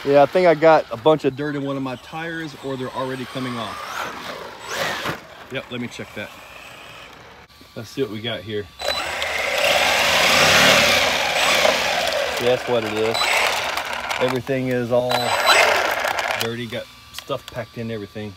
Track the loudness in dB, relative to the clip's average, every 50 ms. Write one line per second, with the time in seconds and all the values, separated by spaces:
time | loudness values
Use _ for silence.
0 | 2 6 8 8 8 8 6 4 6 6 6 8 8 8 8 8 4 0 -10 2
1 | 4 4 4 4 2 -2 -2 0 -6 -4 -4 -4 -4 -4 -4 -4 -4 -6 -6 -10
2 | -12 -12 -10 -8 -8 -6 -8 -8 -10 -10 -12 -10 -8 -8 -6 -6 -6 -6 -6 -6
3 | -4 -4 -6 -8 -8 -8 -6 -6 -6 -4 -4 -6 -6 -6 -8 -10 -10 -8 -6 -6
4 | -8 -8 -10 -12 -12 -12 -12 -12 -12 -14 -14 -14 -10 -8 -6 -4 -4 -4 -4 -4
5 | -4 -6 -6 -8 -12 -20 -20 -20 -14 -8 -8 -8 -8 -8 -8 -8 -8 -8 -8 -12
6 | -12 -10 -10 -12 -12 -12 -14 -18 -20 -20 -18 -18 -18 -18 -18 -18 -20 -20 -18 -18
7 | -18 -20 -20 -20 -20 -20 -20 -20 -20 _ -20 -20 -20 -14 -14 -12 -12 -10 -4 -4
8 | -4 -4 -4 -8 -6 -6 -6 -6 -8 -6 -6 -6 -6 -8 -12 -8 -6 -4 -4 -4
9 | -4 -6 -4 -4 -4 -4 -2 -2 -2 -2 0 2 2 4 4 4 4 2 2 2
10 | 2 2 2 4 4 4 6 6 6 6 6 6 8 6 6 6 6 4 4 2
11 | 2 2 0 0 -2 0 0 0 2 2 2 4 2 2 2 2 0 0 0 0
12 | -2 -2 -2 -2 -2 -2 -4 0 2 2 2 2 0 0 0 0 0 -2 -2 0
13 | 0 0 0 0 0 0 0 0 0 0 -2 -2 -4 -4 -4 -6 -6 -6 -8 -8
14 | -6 -6 -2 0 0 0 0 -2 -2 -2 -2 -2 0 0 -2 -2 0 2 2 2
15 | 2 2 0 0 0 0 0 0 2 4 4 4 4 4 2 0 0 -2 -2 -2
16 | -2 -2 -4 -4 -4 -4 -4 -4 -4 -4 -4 -6 -6 -6 -6 -8 -8 -10 -18 -20
17 | -20 -16 -16 -16 -8 -8 -8 -8 -8 -10 -10 -10 -10 -10 -10 -10 -8 -6 -6 -8
18 | -8 -10 -10 -10 -10 -10 -12